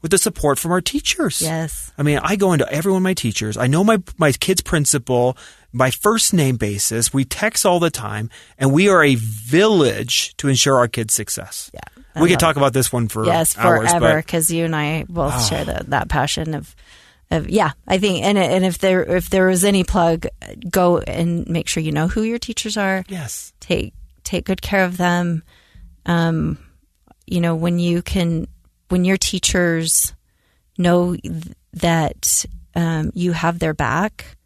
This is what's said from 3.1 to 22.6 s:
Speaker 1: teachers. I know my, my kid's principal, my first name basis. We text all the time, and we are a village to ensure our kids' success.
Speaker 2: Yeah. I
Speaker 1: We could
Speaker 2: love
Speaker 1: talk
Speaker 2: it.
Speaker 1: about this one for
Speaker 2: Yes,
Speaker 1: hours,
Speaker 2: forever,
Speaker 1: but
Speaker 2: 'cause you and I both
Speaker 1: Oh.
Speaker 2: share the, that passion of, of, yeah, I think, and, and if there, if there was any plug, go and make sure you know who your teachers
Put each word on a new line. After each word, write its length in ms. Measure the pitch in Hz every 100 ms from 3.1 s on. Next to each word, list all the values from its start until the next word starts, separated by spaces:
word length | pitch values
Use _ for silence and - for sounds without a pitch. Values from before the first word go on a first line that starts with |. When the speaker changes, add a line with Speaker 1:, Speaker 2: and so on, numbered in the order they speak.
Speaker 1:
teachers. 440 | 185 117 104 107 110
I 80 | 123
know 180 | 147
my, 140 | 208 220 - -
my 160 | 156
kid's 300 | 127 - 185
principal, 760 | - 170 143 143 120 123 123 131 - - _
my 160 | 143 131
first 420 | - 208 226 -
name 240 | 185 135 120
basis. 560 | 110 101 - 113 117
We 140 | 135 127
text 400 | - 214 - 202
all 140 | 180
the 100 | 170
time, 400 | - 107 104 110 - - _
and 140 | 135
we 160 | 143 196
are 160 | 185
a 100 | 147 127
village 1160 | 110 107 113 156 214 202 135 101 113 - - -
to 100 | 143
ensure 300 | 131 - 135
our 100 | 120
kids' 240 | - 107
success. 580 | - 107 - 90 - -
Speaker 2:
Yeah. 60 | - - _ - -
I 40 |
Speaker 1:
We 60 | 170
could 60 |
Speaker 2:
love 60 | 175
Speaker 1:
talk 160 | 165 147
Speaker 2:
it. 40 |
Speaker 1:
about 120 | 139
this 200 | 127 123
one 160 | 123 113
for 160 | 110 110
Speaker 2:
Yes, 320 | 165 160 -
Speaker 1:
hours, 320 | 117 - 113
Speaker 2:
forever, 260 | 175 165 156
Speaker 1:
but 80 | 160
Speaker 2:
'cause 200 | 165 156
you 160 | 165
and 120 | 165 156
I 280 | 147 160 147
both 240 | 170 143 127
Speaker 1:
Oh. 100 | -
Speaker 2:
share 160 | -
the, 200 | 147 - -
that 200 | 135 -
passion 460 | 151 139 - 156
of, 180 | 151 - - - - _ _ _
of, 160 | 165 -
yeah, 220 | 208 170 - -
I 100 | 190
think, 260 | 202 180
and, 140 | 175 202
and 260 | 175 185
if 140 | 185 175
there, 240 | 190 185 - 180
if 140 | 175
there 180 | 190 185
was 160 | 185
any 180 | 196 196
plug, 440 | 180 190 170 165 - - - - 180
go 280 | 185 180 175
and 460 | - - 170 170 -
make 180 | 165 -
sure 160 | -
you 80 | 156
know 160 | 151 165
who 160 | 220
your 160 | 220 233
teachers 380 | - 220